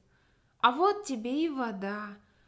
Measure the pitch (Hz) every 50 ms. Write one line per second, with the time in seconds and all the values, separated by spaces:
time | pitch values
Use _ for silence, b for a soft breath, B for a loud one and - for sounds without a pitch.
0 | b b b b b b b b b b b b b 247 247 302 370 415 403 415
1 | - - 262 220 220 247 269 302 330 330 277 262 240 226 202 190 196 196 208 208
2 | 208 202 202 208 b b b b b